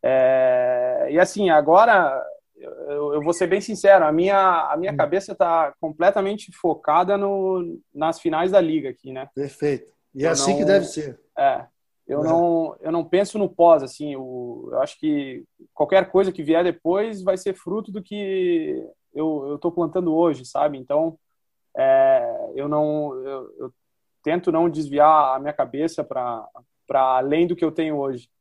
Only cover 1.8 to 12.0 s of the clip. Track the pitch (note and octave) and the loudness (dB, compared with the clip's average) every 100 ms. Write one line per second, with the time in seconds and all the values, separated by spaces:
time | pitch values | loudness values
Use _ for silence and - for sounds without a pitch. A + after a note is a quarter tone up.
1.8 | A#3 G#3 D#3+ C3 - - _ _ - - | 8 6 4 -2 -8 -14 _ _ -18 -16
2.8 | C#3+ D3 D3 D3 D3+ E3+ F3+ G3 G#3 G3+ | -10 -6 -2 -2 -2 -2 0 -2 -4 -2
3.8 | G3 G3 D#3 D#3 F#3 G3 F#3+ E3+ C#3+ D3+ | 6 6 6 2 2 4 4 2 -2 -4
4.8 | F#3 C#3+ D3 F3+ F#3+ F#3+ F3 E3 D3+ - | -4 -2 -2 -2 -4 -2 0 2 0 -4
5.8 | D#3+ D#3 F3 G3+ G3 G#3+ - - F3 D#3 | -10 0 0 2 -2 -6 -12 -6 -4 -2
6.8 | - D#3 F#3 G3+ G3 G3 F#3+ F#3 F3 E3+ | 0 0 2 0 -2 -2 -2 -4 -6 -12
7.8 | _ C#3+ D#3 E3 E3+ D#3 F3+ F#3+ E3 D#3 | _ -6 -4 -4 -4 -2 2 2 2 -2
8.8 | C3+ B2 C3 C3 C3 - C#3 - D3 C3 | -4 -12 -14 -14 -12 -10 -10 -4 -4 -4
9.8 | - _ _ C3+ D#3 D#3+ C3+ C#3+ D3+ G3 | -8 _ _ -4 -2 0 0 0 2 2
10.8 | F3 - D3 B2 _ - C#3 B2+ C3+ _ | 2 -8 -10 -12 _ -2 0 0 -8 _
11.8 | _ _ | _ _